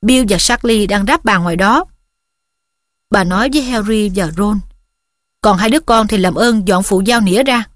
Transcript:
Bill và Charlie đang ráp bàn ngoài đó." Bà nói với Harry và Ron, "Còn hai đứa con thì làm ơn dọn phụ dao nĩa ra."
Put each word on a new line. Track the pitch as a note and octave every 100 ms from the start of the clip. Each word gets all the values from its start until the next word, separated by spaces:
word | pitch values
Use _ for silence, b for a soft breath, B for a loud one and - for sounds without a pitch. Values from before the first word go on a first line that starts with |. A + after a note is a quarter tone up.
Bill | G#3 B3+ A#3
và | G3
Charlie | - A#3+ A#3+ A3+ G3+
đang | G3+ G3+
ráp | D#4+ -
bàn | G3+
ngoài | F3 E3+
đó." | G3 B3+ F#4 _ _ _ _ _ _ _ _ _ _ _ _
Bà | G#3
nói | F3+ F#3 B3+
với | D4
Harry | B3+ A#3+ G#3 A3 G#3 F#3+
và | E3+ D#3+
Ron, | G#3 G#3 - - _ _ _ _ _ _
"Còn | G#3+ F#3+
hai | A3
đứa | C#4+
con | - A3+ A3
thì | G#3+
làm | F#3 E3+
ơn | A#3 A3+ F#3+
dọn | F#3
phụ | G3 F#3+ F#3+
dao | A#3+
nĩa | G3+ F#3
ra." | C4+ B3 G#3+